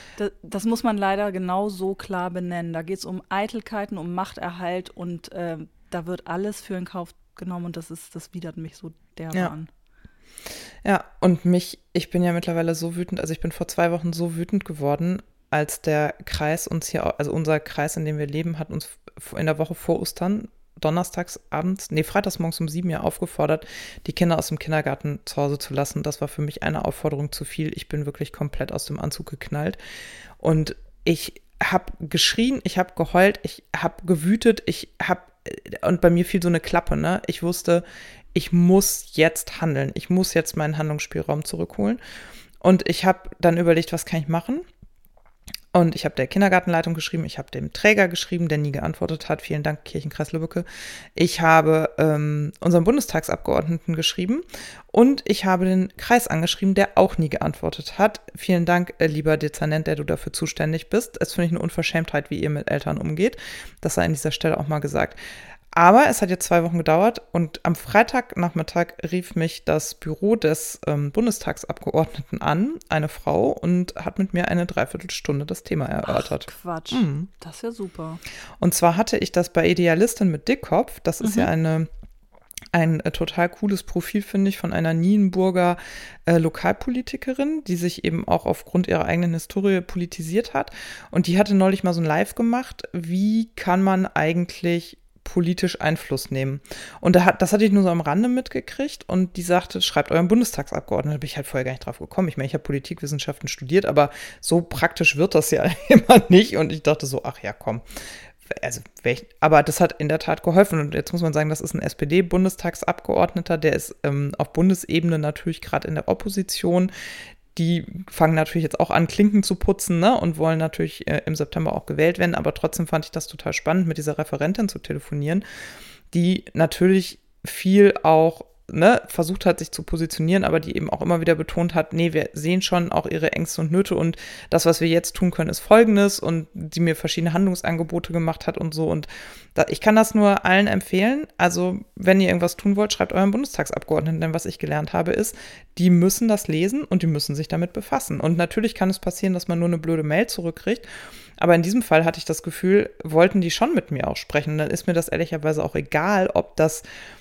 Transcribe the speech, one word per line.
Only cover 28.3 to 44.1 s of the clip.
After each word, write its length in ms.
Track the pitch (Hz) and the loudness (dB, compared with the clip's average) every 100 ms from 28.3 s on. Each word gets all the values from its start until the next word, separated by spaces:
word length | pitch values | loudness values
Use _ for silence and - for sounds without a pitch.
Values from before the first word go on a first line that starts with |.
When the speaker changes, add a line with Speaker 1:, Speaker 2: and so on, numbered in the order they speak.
Speaker 2:
komplett 380 | - 151 - - | -8 -6 -6 -6
aus 140 | - - | -8 -8
dem 140 | 143 | -8
Anzug 300 | - - - | -6 -8 -10
geknallt. 480 | 143 - 147 165 - - - - - - - | -14 -8 -6 -4 -6 -12 -18 -18 -20 -20 -4
Und 360 | - 156 151 - - - | 0 2 0 -6 -16 -6
ich 380 | - 165 - - _ - | -2 -2 -4 -14 _ -6
hab 320 | - 185 - - | -4 -4 -8 -12
geschrien, 640 | 160 165 - - 247 269 | -6 0 0 0 -2 -2
ich 160 | - 190 | -4 -4
hab 160 | 180 - | -4 -4
geheult, 440 | 165 180 196 - | 0 4 4 2
ich 200 | - - - - | -8 -12 -10 -4
hab 320 | 170 - 180 | -4 -4 -2
gewütet, 560 | 170 165 226 233 220 - | 0 2 2 4 2 0
ich 220 | - - - | -6 -8 -8
hab, 280 | - 180 - _ - - - - | -4 -4 -6 _ -14 -14 -14 -4
und 180 | - 170 | 0 4
bei 80 | 175 | 4
mir 160 | 170 180 | 4 2
fiel 160 | 190 | 0
so 80 | 175 | 0
eine 100 | 170 | 0
Klappe, 360 | - 170 - 151 | 0 -2 0 0
ne? 240 | 156 185 - | 0 -2 -4
Ich 160 | - | -6
wusste, 400 | 170 175 - 170 - - - - - | -4 -4 0 0 0 -12 -20 -20 -6
ich 180 | - - | -4 2
muss 580 | 175 175 190 196 - - | 4 6 6 4 -2 -4
jetzt 500 | - 160 156 - - | 2 2 2 -8 -6
handeln, 300 | 165 135 139 | -4 -2 -4
ich 160 | - - | -4 -2
muss 240 | 180 185 | 0 2
jetzt 240 | 165 156 - | 0 -2 -2
meinen 200 | 151 151 | -4 -4
Handlungsspielraum 680 | 156 151 - 160 156 147 - | -4 -6 -6 -6 -4 -6 -6
zurückholen. 540 | 165 170 - 202 247 - - - - - - | -6 -6 -4 -4 -4 -8 -20 -20 -20 -20 0
Und 320 | - 185 - | 4 4 4
ich 160 | 170 190 | 0 0
hab 300 | 185 - - | 0 -2 0
dann 180 | 175 170 | 2 4
überlegt, 360 | 170 165 165 | 4 4 2
was 120 | 160 | -4
kann 160 | - | -4